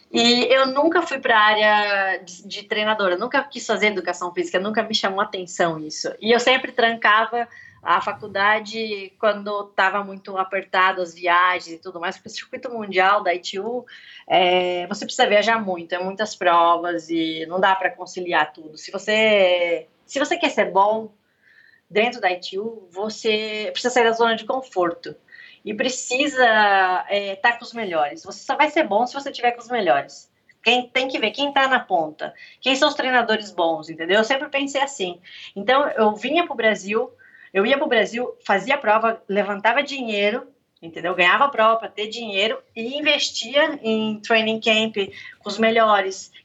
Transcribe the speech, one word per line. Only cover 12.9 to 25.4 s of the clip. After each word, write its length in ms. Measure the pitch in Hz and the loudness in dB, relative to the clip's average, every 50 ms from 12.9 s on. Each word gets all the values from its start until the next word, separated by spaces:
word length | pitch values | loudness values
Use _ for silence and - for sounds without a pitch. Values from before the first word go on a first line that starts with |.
| 185 185 185 190 208 208 | 0 2 4 4 4 4
da 100 | 190 180 | 2 0
I 80 | 175 175 | -2 -2
T 200 | 175 - - 190 | -4 -8 -8 -8
U, 260 | 202 226 240 247 247 - - - - - - - - - | -6 -6 -6 -6 -8 -10 -20 -20 -20 -20 -20 -18 -6 2
é, 600 | 151 175 180 180 180 180 180 180 180 175 175 175 | 2 4 4 4 4 2 2 0 -2 -4 -4 -6
você 180 | 208 - 277 | -8 -8 -8
precisa 220 | 233 - - 247 208 | -8 0 0 2 4
viajar 360 | 208 208 202 220 226 226 208 | 4 4 4 4 0 0 0
muito, 300 | 190 185 170 170 - 180 | -4 -6 -6 -6 -6 -6
é 100 | 175 185 | -4 -4
muitas 320 | 190 196 196 214 202 - | -4 -4 -4 -6 -6 -4
provas 760 | - 190 175 170 175 170 170 170 165 170 175 170 165 165 - | 0 2 4 6 6 6 6 4 4 2 -4 -4 -4 -4 -4
e 340 | 165 165 160 160 160 160 160 | -2 -2 -2 -2 -4 -6 -8
não 140 | 160 170 190 | -6 -2 2
dá 160 | 196 196 190 | 2 2 2
pra 160 | 185 180 175 | 2 0 -4
conciliar 600 | 180 - 180 170 - 185 180 175 170 156 151 - - | -4 -4 -14 -12 -10 -10 -6 -2 0 0 0 0 -4
tudo. 220 | 165 156 151 - | -18 -20 -20 -20
Se 160 | - - - | -18 -18 -10
você, 960 | - 190 - 214 214 220 220 220 214 202 190 180 180 175 175 175 170 160 160 _ _ _ _ | -10 -8 -4 -2 2 2 4 4 6 6 6 4 4 2 2 0 0 -4 -4 _ _ _ _
se 140 | - - 277 | -8 -4 -2
você 180 | 294 277 349 | 0 0 0
quer 140 | 339 320 277 | 0 0 -2
ser 220 | - - 196 175 | 0 0 -2 2
bom 420 | 175 190 202 208 220 220 220 214 _ _ _ _ _ _ _ _ _ _ _ _ _ _ _ _ | 4 4 4 4 2 -2 -4 -10 _ _ _ _ _ _ _ _ _ _ _ _ _ _ _ _
dentro 320 | 170 208 226 247 247 240 | 0 0 0 0 -2 -2
da 120 | 202 180 | -2 -2
I 80 | 180 180 | -2 -2
T 180 | - - 190 190 | -8 -8 -8 -6
U, 300 | 214 233 226 214 190 175 | -8 -8 -10 -12 -20 -16
você 800 | 170 185 208 220 214 - - 226 214 214 220 220 214 214 214 180 | -10 -8 -6 -6 -6 -4 -2 0 0 0 -2 -4 -6 -6 -6 -6
precisa 220 | 180 - - 247 226 | -8 -4 -4 0 2
sair 120 | 254 226 | 4 4
da 80 | 226 220 | 4 4
zona 220 | 226 233 226 226 | 2 2 2 0
de 100 | 220 220 | -2 -4
conforto 720 | - 262 262 262 - - 185 175 170 170 - - 151 151 - _ _ - - | -6 -6 -6 -6 -6 -2 0 0 0 -2 -6 -12 -14 -14 -16 _ _ -20 -20